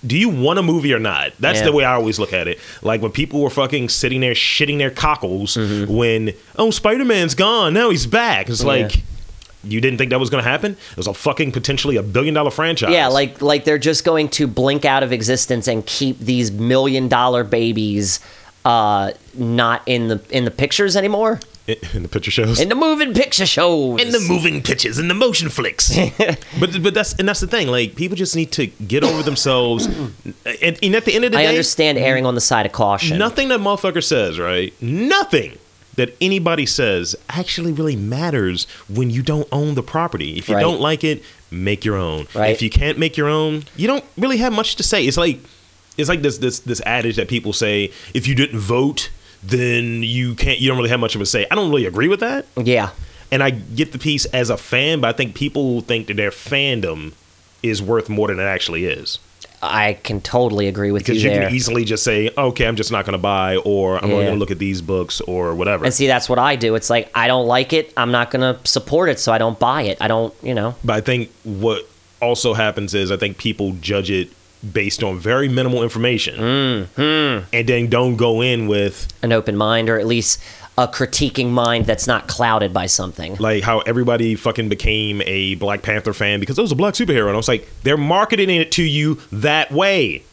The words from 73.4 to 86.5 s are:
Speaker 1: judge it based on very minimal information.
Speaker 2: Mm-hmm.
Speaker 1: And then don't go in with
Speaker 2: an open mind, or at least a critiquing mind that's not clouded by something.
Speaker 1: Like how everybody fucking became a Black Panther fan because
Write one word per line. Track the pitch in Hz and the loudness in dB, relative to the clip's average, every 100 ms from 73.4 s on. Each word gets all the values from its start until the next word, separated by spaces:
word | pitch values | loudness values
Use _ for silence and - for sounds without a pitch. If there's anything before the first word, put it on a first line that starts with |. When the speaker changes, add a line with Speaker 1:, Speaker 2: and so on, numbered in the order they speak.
| 110 104 101 92 | -6 -2 -4 -4
Speaker 1:
judge | 80 101 92 | -4 -2 0
it | 95 90 - - - 110 | -2 -4 -10 -20 -16 -6
based | 107 101 - | -4 -4 -2
on | 107 92 | -4 -2
very | 92 127 139 | 0 0 2
minimal | 123 127 123 | 0 0 0
information. | 117 110 120 117 - - | -2 0 0 0 -2 -2
Speaker 2:
Mm-hmm. | 113 135 135 117 92 - 151 156 147 113 90 | 0 0 0 -2 -6 -2 0 2 0 -2 -2
Speaker 1:
And | 120 117 | -2 0
then | 120 120 | 0 2
don't | 120 127 117 | 2 2 2
go | 120 113 | 2 4
in | 127 120 107 | 2 0 2
with | 104 101 - - - | 2 0 -2 -8 -4
Speaker 2:
an | 117 | 0
open | 113 110 104 | 2 2 0
mind, | 107 113 113 | 2 2 2
or | 113 | 0
at | 113 | 2
least | 117 110 - - - - - | 0 0 -2 -6 -20 -6 0
a | 123 | 0
critiquing | - 127 - 143 - 123 | 0 -2 0 -2 0 0
mind | 120 120 117 113 | 2 2 2 0
that's | 107 - | 0 0
not | 120 - | -2 -2
clouded | - 120 110 101 | -2 2 2 2
by | 92 92 | -2 0
something. | - 92 - 80 95 | -2 -2 -8 -10 -2
Speaker 1:
Like | 110 107 | 0 0
how | 101 110 | 2 0
everybody | - 117 123 117 113 107 | 0 0 2 2 2 0
fucking | 120 113 110 | -2 -2 -2
became | 101 113 107 107 101 - | 0 0 0 -2 -2 -2
a | 98 95 92 | -2 -2 -2
Black | 101 101 | -2 -4
Panther | - 107 107 | -2 -2 -2
fan | 101 101 104 | -2 0 0
because | 98 | -2